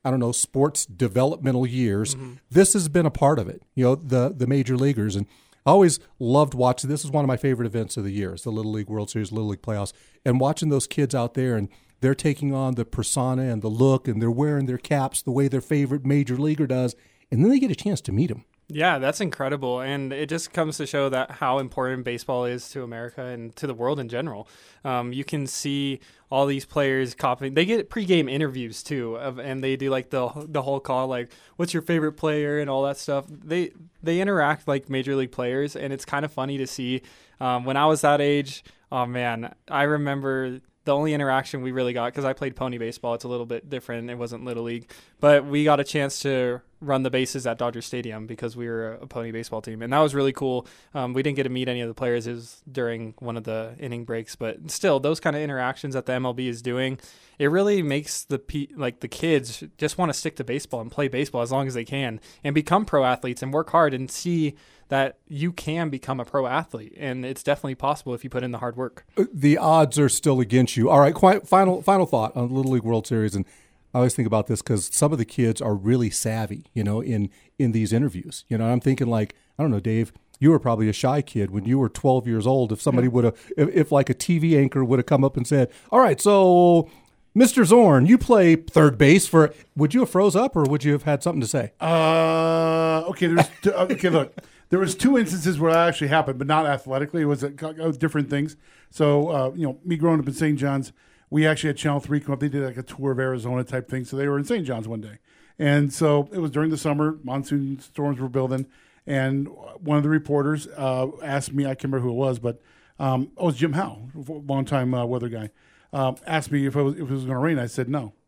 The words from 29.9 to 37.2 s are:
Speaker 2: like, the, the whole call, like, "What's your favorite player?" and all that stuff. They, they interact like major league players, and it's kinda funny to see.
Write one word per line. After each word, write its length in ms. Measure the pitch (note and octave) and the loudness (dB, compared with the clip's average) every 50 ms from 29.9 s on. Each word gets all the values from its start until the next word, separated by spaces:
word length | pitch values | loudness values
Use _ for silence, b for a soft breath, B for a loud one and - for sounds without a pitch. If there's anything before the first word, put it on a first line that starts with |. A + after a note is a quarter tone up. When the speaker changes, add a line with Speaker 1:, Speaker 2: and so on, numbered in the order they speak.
Speaker 2:
like, 180 | C3 C3 B2+ _ | -2 -2 -4 _
the, 200 | - C3 B2 A#2+ - D3+ D3+ | -4 -4 -4 -4 -6 -10 -14
the 160 | D#3+ D3+ D3 B2+ | -6 -6 -6 -4
whole 160 | C#3 C#3 C3+ | -2 -4 -4
call, 280 | C3+ - C3 B2+ C3 | -4 -4 -4 -2 -2
like, 220 | C3 C3 B2 A#2+ A#2+ b b b b b | -4 -6 -8 -8 -10 b b b b b
"What's 160 | - F3 F3 - | -6 -6 -2 -4
your 80 | E3 D#3+ | -6 -2
favorite 300 | - E3+ E3 D#3 D#3 D3+ | 0 -2 0 0 -2 -4
player?" 460 | - - D#3 D3+ D3+ D3 D3 D3 D3+ | -4 -4 -2 -2 0 -2 -2 -2 -4
and 80 | D3 | -2
all 140 | C#3 C3+ C3+ C#3 | -2 -2 -2 -2
that 140 | C#3 C#3 | -2 -4
stuff. 280 | - - - C#3 C#3 - - | -6 -6 -4 -4 -6 -6 -8
They, 420 | D3+ - - D3+ E3 F3+ F3 - _ - - - _ _ | -20 -20 -10 -6 -4 -4 -4 -4 _ -18 -20 -20 _ _
they 180 | - D#3+ E3+ F3+ | -4 -2 0 0
interact 480 | F#3+ G3+ G3+ E3+ D3 C#3+ D3+ - - | 0 0 2 2 2 2 0 -2 -2
like 220 | - C#3 C#3 - - | -2 -2 -2 -2 -4
major 260 | C3+ C3 C3 C#3 C#3 | -6 -4 -2 -2 -2
league 160 | C3+ C3 B2 | -2 -2 -4
players, 440 | - - B2+ A#2+ B2+ C3+ C#3+ C#3 - | -4 -6 -4 -2 -2 -2 -4 -4 -6
and 180 | C#3 - C3+ C3+ | -8 -8 -8 -8
it's 120 | C3+ - | -8 -8
kinda 220 | - - C#3+ D3+ | -6 -6 -4 -4
funny 300 | D3+ - - C3 C#3 C#3 | -6 -6 -8 -6 -6 -6
to 80 | C3+ C3 | -6 -6
see. 380 | B2+ - - B2 B2 B2+ C3+ b b b b | -8 -8 -8 -6 -4 -6 -6 b b b b